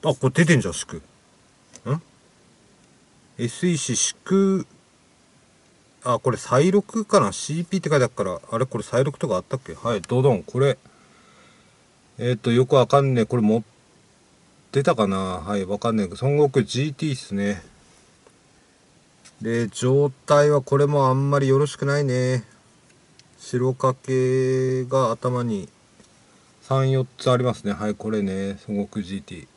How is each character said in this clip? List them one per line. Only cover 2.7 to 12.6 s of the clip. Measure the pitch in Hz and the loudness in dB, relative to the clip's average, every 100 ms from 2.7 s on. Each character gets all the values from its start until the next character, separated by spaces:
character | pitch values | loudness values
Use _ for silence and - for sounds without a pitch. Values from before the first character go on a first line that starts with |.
| _ _ _ _ _ _ - | _ _ _ _ _ _ -8
エ | 120 | -8
ス | - 180 | -2 -2
イ | |
ー | 165 | -2
シ | - | -2
ー | |
祝、 | 120 - - - 190 196 190 - _ _ _ _ _ _ _ _ _ _ _ _ _ | -2 -2 -6 0 2 2 0 -4 _ _ _ _ _ _ _ _ _ _ _ _ _
あ、 | 123 120 | -4 -2
こ | - | 0
れ | 107 | -4
再 | - 127 165 | 0 2 4
録 | 196 - 117 | 2 0 -8
か | - 202 | 2 2
な？ | 110 | 2
シ | 92 - 156 | -4 -8 -8
ー | |
ピ | 175 190 | -4 -4
ー | |
っ | |
て | 170 | 0
書 | 147 | 0
い | |
て | |
あ | 123 | 0
る | |
か | - | -2
ら、 | 98 87 - | -6 -6 -6
あ | 113 | -4
れ、 | 127 | -4
こ | 117 | -4
れ | |
再 | 104 117 | -4 0
録 | 135 139 | 0 -2
と | 151 | -2
か | 92 | -2
あ | |
っ | |
た | - 135 | -4 -8
っ | |
け？ | - | -8
は | 80 117 | -10 -4
い、 | 110 | -4
ド | 85 123 | -2 2
ド | 135 | 2
ン。 | 107 | 2
こ | - 127 | -2 -2
れ、 | 139 127 - _ _ _ _ _ - _ _ _ _ _ _ - | 0 0 -8 _ _ _ _ _ -20 _ _ _ _ _ _ -8
え | 120 | -4
ー | |
っ | 123 | -2
と、 | - | 0
よ | 120 | 2